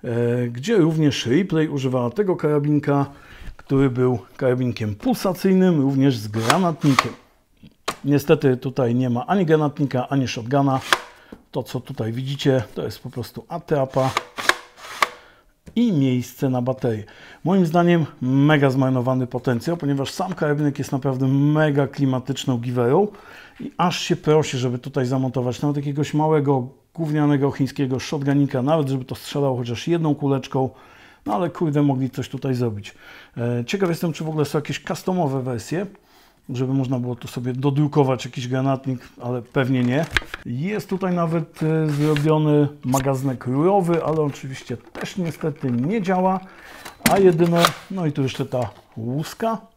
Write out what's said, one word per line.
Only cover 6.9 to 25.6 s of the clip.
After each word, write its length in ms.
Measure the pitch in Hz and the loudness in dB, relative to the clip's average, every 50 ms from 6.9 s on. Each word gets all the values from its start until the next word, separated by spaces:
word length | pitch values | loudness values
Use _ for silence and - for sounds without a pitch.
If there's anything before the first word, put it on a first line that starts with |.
| 135 - - 120 - - - _ _ _ _ _ _ _ - - _ _ _ - - - - | 4 4 2 -2 -6 -10 -20 _ _ _ _ _ _ _ -20 -20 _ _ _ -10 -10 -6 -2
Niestety 520 | 139 143 143 - - 165 151 - 139 127 | 2 2 2 4 4 4 4 6 2 2
tutaj 380 | 123 - 135 123 - 135 117 117 | 2 -2 -6 -2 0 0 2 2
nie 160 | 123 127 127 | 2 2 2
ma 160 | 120 117 127 | 0 -2 0
ani 200 | - 175 202 190 | 0 0 2 4
granatnika, 600 | 151 160 156 151 147 139 - 147 131 - 127 123 - | 4 4 4 2 0 0 -2 -2 0 0 -2 -2 0
ani 200 | 139 139 131 117 | 0 0 0 -2
shotguna. 520 | - 123 113 117 135 143 139 139 131 135 - - - - - - - - - - - - _ _ | -4 -8 -6 -2 0 2 2 2 2 0 0 -2 -4 -4 -4 -14 -20 -20 -20 -20 -20 -20 _ _
To, 120 | - 151 120 | -8 -8 -8
co 180 | - - 131 | -6 -8 -10
tutaj 320 | 123 - 135 - 117 110 113 | -10 -10 -8 -6 -6 -4 -4
widzicie, 500 | 120 131 131 143 135 - 139 131 131 107 - - | -4 -6 -6 -6 -2 2 2 2 2 2 -2 -8
to 100 | - - | -8 -8
jest 180 | 120 110 - - | -8 -10 -10 -14
po 80 | 127 | -14
prostu 340 | - - 113 - - - - _ | -12 -10 -12 -12 -12 -16 -14 _
atrapa 600 | 160 - - - 160 147 135 131 - 139 131 135 - - - - - - - - - - - - _ - - - - - - - - - - - - _ _ _ _ _ _ - - | -12 -12 -4 -2 0 0 0 0 0 0 0 0 0 -2 -6 -6 -14 -12 -4 -4 -4 -4 -4 -20 _ -20 -20 -18 -6 -6 -6 -6 -6 -18 -20 -20 -20 _ _ _ _ _ _ -8 -2
i 160 | 220 240 240 196 | 0 0 2 2
miejsce 560 | 147 135 135 127 123 123 - - - - 135 | 2 2 2 2 0 -2 -6 -8 -4 -2 -2
na 140 | 127 127 123 | 0 0 0
baterię. 420 | 123 131 127 - 127 113 107 104 - - - - - - - _ | -2 -4 -2 -2 -2 -2 -2 -6 -12 -18 -20 -20 -20 -20 -8 _
Moim 220 | 147 185 196 185 | 0 2 4 2
zdaniem 400 | 160 151 175 175 175 175 170 156 - - - - | 4 4 4 4 6 4 4 2 0 -4 -6 -2
mega 480 | 127 131 139 139 147 156 147 139 139 | 0 4 4 6 6 6 6 4 4
zmarnowany 560 | 127 135 135 131 131 127 120 127 131 127 127 | 4 4 2 2 2 0 0 0 0 0 0
potencjał, 500 | 120 - 123 - - 127 117 - - 170 | -2 -4 -4 -2 0 -2 0 0 -2 -4
ponieważ 340 | 165 - 143 143 139 139 - | -2 -2 -2 -2 -2 -2 -6
sam 240 | - - 190 185 185 | -4 -6 -6 -6 -4
karabinek 440 | - 165 151 147 143 151 147 139 - | -2 0 0 0 0 0 -2 -2 -2
jest 140 | 135 - - | -6 -4 -4
naprawdę 360 | 143 - 143 135 127 135 131 | -2 -2 -2 -2 0 0 2
mega 580 | 135 139 143 147 151 156 156 151 143 139 139 | 2 4 4 4 4 4 2 2 2 2 0
klimatyczną 720 | 131 - - 143 135 131 127 123 - 139 135 - - 127 120 | -2 0 0 0 0 0 0 -2 -4 -6 -6 -2 -2 -2 -2
giwerą 500 | 117 127 123 123 120 117 135 170 202 208 - - - - - - - - - - | -2 -4 -2 0 2 4 4 4 2 2 -2 -10 -20 -20 -20 -20 -20 -20 -18 -14
i 120 | - 131 - | -14 -14 -4
aż 240 | - 165 180 156 - | -2 -2 -2 -2 -2
się 160 | - - 175 | -2 -2 -4
prosi, 420 | - - - 151 156 147 - - 131 | -2 2 2 4 4 2 2 -2 -2
żeby 200 | 120 131 120 127 | -2 -2 -4 -4
tutaj 280 | - 139 139 143 131 | -6 -6 -4 -2 -2
zamontować 560 | 123 131 131 131 131 123 135 123 123 123 - | 0 0 -2 -2 -2 -2 -2 -4 -4 -4 -2